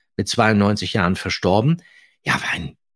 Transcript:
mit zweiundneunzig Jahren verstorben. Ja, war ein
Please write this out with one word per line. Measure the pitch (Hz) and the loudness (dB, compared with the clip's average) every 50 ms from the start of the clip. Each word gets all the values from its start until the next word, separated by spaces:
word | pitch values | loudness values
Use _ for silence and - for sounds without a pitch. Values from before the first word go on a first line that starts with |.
| _ _ _ - | _ _ _ -6
mit | 101 - | -6 -4
zweiundneunzig | - 123 110 110 110 101 101 104 104 101 - - - | 0 2 2 4 4 4 4 2 0 -2 -4 -4 -2
Jahren | 110 87 87 95 | 0 0 0 0
verstorben. | - - 98 - - - 95 92 107 120 147 170 175 - _ _ - _ _ _ _ - | -2 -4 -6 -6 -2 0 2 2 2 2 2 0 -2 -4 _ _ -20 _ _ _ _ -6
Ja, | - - | -4 -4
war | - - - - | -4 -4 -6 -6
ein | - 80 - - _ _ _ _ | -6 -8 -10 -14 _ _ _ _